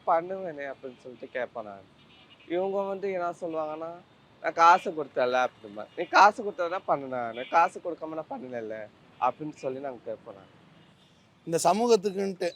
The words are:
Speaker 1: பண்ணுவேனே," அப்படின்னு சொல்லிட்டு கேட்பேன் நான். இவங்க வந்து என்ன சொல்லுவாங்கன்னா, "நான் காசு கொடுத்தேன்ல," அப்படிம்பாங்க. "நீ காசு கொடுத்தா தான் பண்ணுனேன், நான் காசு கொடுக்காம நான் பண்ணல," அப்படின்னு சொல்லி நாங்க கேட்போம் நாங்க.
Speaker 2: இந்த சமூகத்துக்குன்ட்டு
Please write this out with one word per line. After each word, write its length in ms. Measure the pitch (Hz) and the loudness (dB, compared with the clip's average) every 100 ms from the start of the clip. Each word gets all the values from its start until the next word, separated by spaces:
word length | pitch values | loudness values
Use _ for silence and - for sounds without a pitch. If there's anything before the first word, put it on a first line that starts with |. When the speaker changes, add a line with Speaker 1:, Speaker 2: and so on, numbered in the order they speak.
| - | 0
Speaker 1:
பண்ணுவேனே," 580 | 165 175 190 185 147 139 | 0 0 -8 -10 -10 -10
அப்படின்னு 360 | 131 135 120 | -12 -14 -16
சொல்லிட்டு 260 | 127 120 135 | -18 -16 -10
கேட்பேன் 320 | 131 117 120 | -8 -6 -8
நான். 240 | 107 98 95 _ - - - - - | -14 -16 -20 _ -20 -20 -20 -20 -6
இவங்க 340 | 170 190 196 | -4 -2 -2
வந்து 300 | 196 196 196 | -4 -6 -6
என்ன 180 | 185 175 | -4 -4
சொல்லுவாங்கன்னா, 600 | 170 175 160 156 156 165 175 - _ _ _ | -6 -6 -6 -6 -6 -10 -12 -20 _ _ _
"நான் 100 | 165 | -4
காசு 380 | 165 170 180 208 | 8 8 8 4
கொடுத்தேன்ல," 480 | 156 139 - 127 127 | -6 -4 0 2 2
அப்படிம்பாங்க. 480 | 123 - 107 104 107 - | 0 -4 -16 -14 -12 -8
"நீ 80 | |
காசு 400 | 170 349 208 208 | 2 8 8 6
கொடுத்தா 260 | 202 190 170 | -4 -4 -4
தான் 180 | 185 - | -4 -2
பண்ணுனேன், 440 | 156 135 127 117 | -2 -2 -6 -6
நான் 160 | 113 131 | -8 0
காசு 300 | 165 180 185 | 4 4 0
கொடுக்காம 340 | 175 160 156 | -8 -8 -8
நான் 180 | 156 156 | -10 -10
பண்ணல," 440 | 269 127 120 110 110 104 - - - | -12 -8 -8 -8 -10 -12 -18 -20 -2
அப்படின்னு 340 | 123 - 151 143 | -2 -2 -8 -8
சொல்லி 240 | 143 131 | -8 -8
நாங்க 200 | 139 120 117 | -10 -10 -12
கேட்போம் 300 | 107 120 98 | -12 -14 -20
நாங்க. 180 | 95 - - - - _ _ _ _ _ - | -20 -20 -20 -20 -20 _ _ _ _ _ -4
Speaker 2:
இந்த 100 | 170 | 0
சமூகத்துக்குன்ட்டு 840 | 170 196 240 226 202 190 196 180 175 | 2 2 4 4 4 -4 -4 -4 -6